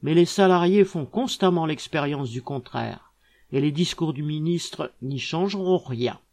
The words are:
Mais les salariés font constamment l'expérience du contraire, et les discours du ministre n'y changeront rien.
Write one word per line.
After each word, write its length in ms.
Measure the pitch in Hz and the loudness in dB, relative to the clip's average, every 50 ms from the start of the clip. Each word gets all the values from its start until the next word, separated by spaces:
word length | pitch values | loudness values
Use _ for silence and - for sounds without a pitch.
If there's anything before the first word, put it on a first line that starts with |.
Mais 120 | - 143 156 | 0 2 4
les 120 | 165 175 | 4 4
salariés 600 | 170 - - 196 190 185 180 175 175 190 208 196 | 4 4 4 6 6 6 6 4 4 6 6 4
font 200 | 190 - 170 147 | 4 2 -6 -8
constamment 600 | - - 208 254 262 - - - 185 175 175 160 | -4 -4 -4 -4 -4 -2 0 2 2 2 2 0
l'expérience 640 | 160 156 - - - - 160 143 143 147 143 143 123 | -2 -4 -6 -8 -6 -4 -2 -2 -2 -4 -4 -6 -6
du 120 | 113 123 | -8 -8
contraire, 720 | - - 139 135 123 - - 120 117 113 - - _ _ _ _ _ _ _ _ _ _ | -8 -8 -8 -8 -8 -8 -8 -8 -8 -8 -10 -12 _ _ _ _ _ _ _ _ _ _
et 100 | - 135 | -2 0
les 100 | 135 151 | 0 0
discours 420 | 143 147 180 - - - 170 156 147 | 0 0 -2 -2 0 -4 -4 -4 -2
du 100 | 131 147 | -4 -4
ministre 680 | 151 151 151 151 165 175 170 - - - - 156 - _ _ | -4 -4 -2 -2 0 -2 -2 -2 -6 -10 -8 -10 -10 _ _
n'y 180 | - 131 139 131 | -8 -8 -6 -6
changeront 580 | - - - 160 180 202 196 202 190 180 185 175 | -6 -4 -2 -2 -2 -2 -2 -4 0 0 0 0
rien. 420 | 180 - 127 113 123 120 104 - _ _ | 0 -4 -6 -4 -2 -4 -4 -6 _ _